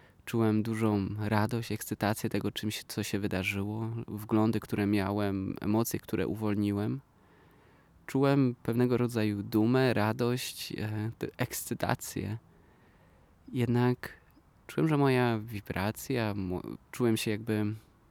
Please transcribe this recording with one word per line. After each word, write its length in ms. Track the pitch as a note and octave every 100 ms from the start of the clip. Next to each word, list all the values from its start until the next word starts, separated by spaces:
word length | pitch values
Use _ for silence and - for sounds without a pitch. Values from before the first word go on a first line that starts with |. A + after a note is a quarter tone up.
| - -
Czułem 380 | - A#2 A2 G#2+
dużą 460 | A2 A2 A2 G#2 G2 G#2
radość, 540 | G#2+ G#2+ G#2+ A#2+ -
ekscytację 580 | G#2+ - G#2+ G2+ A2 A2+
tego, 200 | G#2 G2+
czym 200 | - G#2+
się, 120 | - -
co 140 | -
się 160 | G#2 G2+
wydarzyło, 720 | G2+ F#2 F#2+ G2 G2+ A2 A2+ A2+ -
wglądy, 520 | G#2 G#2+ A2 A2 A2
które 260 | - G#2 G2+
miałem, 680 | G#2 F#2+ G#2 G2+ G2 F#2+ -
emocje, 400 | G2+ G#2+ A#2 -
które 260 | - - F#2
uwolniłem. 760 | G#2+ G#2+ G#2 G2+ G2+ A2 C3 - _ _ _ - - - _ _ - -
Czułem 480 | C3+ C#3 C#3 C3 A#2+
pewnego 340 | - A#2 B2 A#2+
rodzaju 460 | A#2+ A#2+ G#2+ G2+
dumę, 520 | G#2 A2+ A2 C3 C3
radość, 760 | A2 G#2+ A#2+ A#2+ B2 - - -
e, 380 | - G#2+ G#2+ A2 -
t-, 100 | - -
ekscytację. 1000 | B2+ - - A#2+ - - - - G2 A2+ _ - - _ _ _ - _ _ _ -
Jednak 600 | B2+ A2+ A#2+ B2 B2 - - _ - _ _ -
czułem, 220 | - D#3+
że 80 | D3
moja 420 | C#3 B2+ B2 A2
wibracja, 960 | A2+ G#2 - F2+ G2 - - C3 A2
mo-, 280 | G2+ F#2 F2+ A1 - -
czułem 260 | - A#2+ A2
się, 140 | -
jakby 440 | G#2+ A2+ G#2+ G#2 G#2+ - _ _